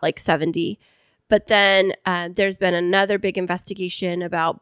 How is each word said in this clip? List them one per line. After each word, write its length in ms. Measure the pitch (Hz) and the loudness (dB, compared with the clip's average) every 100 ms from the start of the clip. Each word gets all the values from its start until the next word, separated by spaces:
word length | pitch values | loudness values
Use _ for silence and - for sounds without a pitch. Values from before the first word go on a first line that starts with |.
like, 160 | 160 - | -2 -2
seventy. 600 | - 156 180 165 175 208 _ _ _ _ _ | -2 0 0 -2 -6 -8 _ _ _ _ _
But 180 | 208 - | 0 4
then, 440 | 208 196 190 190 - 185 | 4 6 4 2 -2 -4
uh, 240 | 175 175 | -4 -4
there's 220 | 180 196 190 | 0 -2 0
been 180 | 180 | 0
another 460 | 175 175 190 196 202 | 0 2 2 2 0
big 180 | 196 190 | -2 -2
investigation 840 | 180 180 - 190 180 - 185 175 | -4 -4 -6 -8 -6 -4 -4 -4
about 400 | 175 170 165 - | -4 -2 -2 -2